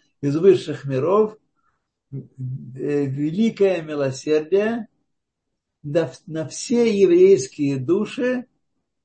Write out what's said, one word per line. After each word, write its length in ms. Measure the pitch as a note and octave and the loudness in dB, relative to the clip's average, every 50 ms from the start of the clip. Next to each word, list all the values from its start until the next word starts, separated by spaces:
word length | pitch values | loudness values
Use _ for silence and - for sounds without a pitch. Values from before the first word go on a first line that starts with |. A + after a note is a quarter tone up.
| _ _ _ _ | _ _ _ _
из 160 | C#3+ C#3+ C#3+ | -4 -4 -2
высших 480 | D#3+ F#3 G3 F3+ - - D#3 C#3 B2+ C3+ | 4 4 4 4 4 0 -6 -10 -8 -6
миров, 540 | C#3 C3+ C3 D3 E3+ G3 A3 G#3+ G#3+ - - _ _ _ _ _ _ _ _ _ _ _ _ _ _ | -6 -4 -2 0 0 2 2 0 0 -4 -12 _ _ _ _ _ _ _ _ _ _ _ _ _ _
э, 60 | C#3 C3+ C3 - _ C3 C3 B2+ C3 D3 C#3+ B2+ C3 C3 - D3 D3 C#3+ C#3+ | -14 -14 -14 -16 _ -12 -10 -10 -10 -12 -12 -16 -12 -8 -6 -4 -2 -2 -2
великое 720 | C3 C3+ C#3+ D3 D#3 E3 G#3 A3+ A3+ A3 - G3 F#3+ F3+ E3+ | -2 -4 -4 -4 -4 0 0 0 0 2 2 0 0 0 -2
милосердие 1080 | D#3 D3+ D3+ D3 C#3 C3+ B2+ - - D3 D3+ D#3 D#3 D#3 F#3+ G3 G#3+ A3+ A#3 B3 G#3 - _ _ _ _ _ _ _ _ _ _ _ _ _ _ _ _ _ _ | -4 -6 -4 -4 -4 -4 -4 -6 -2 0 0 0 2 2 0 0 2 0 -2 -6 -8 -12 _ _ _ _ _ _ _ _ _ _ _ _ _ _ _ _ _ _
на 260 | - D3 D3 E3+ D#3+ - | -12 -2 -2 -2 -2 -2
в-, 140 | - - _ | -6 -14 _
на 200 | E3+ D#3 D#3+ D#3 | -12 -10 -8 -8
все 480 | - - - - - A#3 A#3+ A#3 A3 G3+ | -10 -10 -14 -6 -2 0 2 2 2 4
еврейские 840 | G3 F#3+ E3+ E3+ F3+ F#3 G3 G3 C#3+ B2+ - - - C#3+ C#3 C#3 C3 | 4 4 6 6 8 8 8 6 4 2 -4 -6 -4 -2 -2 -2 -2
души – 640 | B2 C#3+ F3+ G#3 G#3+ - - B3 B3 B3+ B3+ B3 A#3+ - _ _ _ _ _ _ _ _ _ _ | -2 0 0 0 -2 -4 -4 -4 -4 -2 -2 -4 -8 -12 _ _ _ _ _ _ _ _ _ _